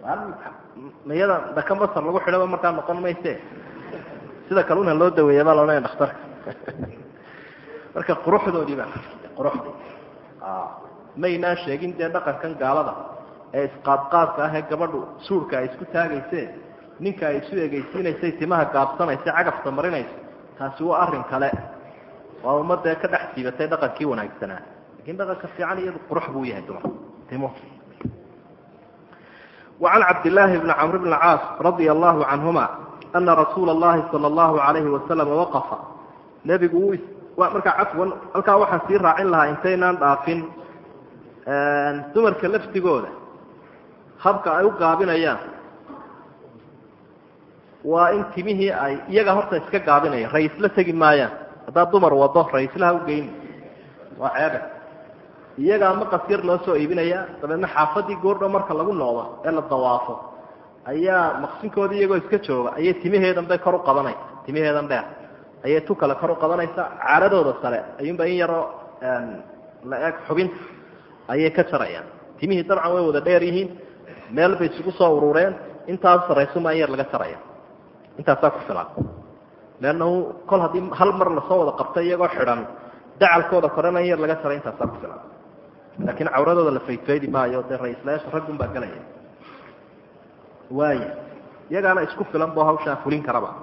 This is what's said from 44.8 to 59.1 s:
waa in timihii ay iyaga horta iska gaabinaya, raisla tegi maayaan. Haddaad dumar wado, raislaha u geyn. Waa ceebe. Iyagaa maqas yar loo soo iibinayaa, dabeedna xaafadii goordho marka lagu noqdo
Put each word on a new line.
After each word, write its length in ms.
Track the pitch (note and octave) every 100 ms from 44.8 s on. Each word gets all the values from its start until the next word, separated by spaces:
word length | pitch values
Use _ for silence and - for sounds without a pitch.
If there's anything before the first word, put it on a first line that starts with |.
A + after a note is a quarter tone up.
| E3 E3 F#3+ E3 D#3+ A2 - - - - - - - - - - - - - - - - - - - - - - _ -
waa 260 | D3 E3 F3
in 120 | G3+ G3 -
timihii 360 | F#3 G3 G3
ay 220 | A#2+ C#3 C#3+ -
iyaga 260 | F#3+ G3+
horta 220 | G3 G3 F3
iska 220 | - G3+
gaabinaya, 500 | D#3 D3 D#3 C3 A2
raisla 400 | D3 D#3 - G3+
tegi 240 | G3 F3+
maayaan. 380 | E3 D#3 D3 A#2+ - - - -
Haddaad 260 | D3 F3
dumar 220 | G3 F3
wado, 280 | C#3 C#3 E3+ D#3+
raislaha 400 | C3+ C3+ F3 F3
u 60 | F3 D#3
geyn. 200 | D3 C#3 - - - - - - - - -
Waa 140 | C3+ A#2+
ceebe. 240 | D#3 C3 - - - - - - - - - -
Iyagaa 360 | D3 G#3 F#3+
maqas 280 | G3 G#3+ F3+ -
yar 120 | G3
loo 140 | F3 F3
soo 180 | F3 D#3+
iibinayaa, 500 | D3+ F3 E3+ F3+ F#3 -
dabeedna 260 | D3 D#3+ F#3
xaafadii 480 | C#3+ D#3 G#3 G3+ G3+
goordho 320 | F#3 G3+ G3
marka 240 | G3 G3
lagu 200 | D#3 F3
noqdo 300 | F#3+ B2+